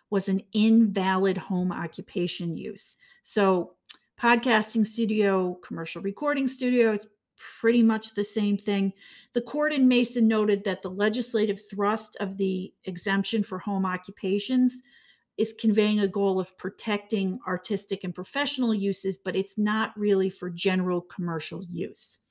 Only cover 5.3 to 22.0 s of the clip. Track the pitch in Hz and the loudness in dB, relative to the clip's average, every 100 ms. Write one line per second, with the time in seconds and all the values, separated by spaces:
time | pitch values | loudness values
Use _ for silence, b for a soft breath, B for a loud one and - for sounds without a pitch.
5.3 | 190 180 175 - 170 160 175 196 202 294 | 2 0 -4 -10 -10 -8 -8 -8 -4 -2
6.3 | 285 269 - 254 247 226 208 - _ _ | -2 -2 -2 0 4 4 2 -6 _ _
7.3 | _ - - 226 240 226 220 - - - | _ -20 -2 2 6 6 4 -2 -6 -4
8.3 | 220 208 202 - 202 196 - B B B | -2 0 0 0 0 0 -4 B B B
9.3 | 240 240 294 302 302 254 247 247 247 220 | -6 -4 -2 0 4 4 6 4 4 4
10.3 | 220 214 202 202 185 185 185 208 226 226 | 4 2 2 0 -4 -4 0 0 0 -2
11.3 | 220 208 190 - 196 202 220 - - 190 | 0 0 -2 -6 -4 -2 -2 -6 -8 -6
12.3 | 196 190 185 185 _ - 175 208 196 190 | -2 -2 -2 -6 _ -10 -6 -2 0 0
13.3 | 226 196 185 208 196 190 180 - - 190 | -2 -2 -6 -4 -2 -2 -4 -10 -8 -2
14.3 | 202 202 254 254 - - b b b b | -2 0 2 2 0 -16 b b b b
15.3 | - 220 - 226 208 208 214 196 196 196 | -4 -4 -2 0 4 4 2 0 2 0
16.3 | 185 180 - 220 - - 202 - 208 190 | 0 -2 -6 -10 -8 -4 -4 -2 -2 -2
17.3 | 185 - 180 - 196 - 196 180 175 185 | -4 -4 -6 -4 -6 -4 -8 -8 -10 -8
18.3 | 277 285 254 240 214 196 190 190 185 190 | -4 -4 -2 0 0 -2 -2 -4 -6 -4
19.3 | 180 196 - 208 214 220 214 208 196 190 | -4 -4 -2 0 0 -2 -2 2 2 2
20.3 | - 180 170 196 185 180 175 175 - 175 | -2 -10 -4 0 0 0 -2 -4 -6 -4
21.3 | 165 - 175 175 170 - - | -4 -6 -12 -10 -8 -8 -10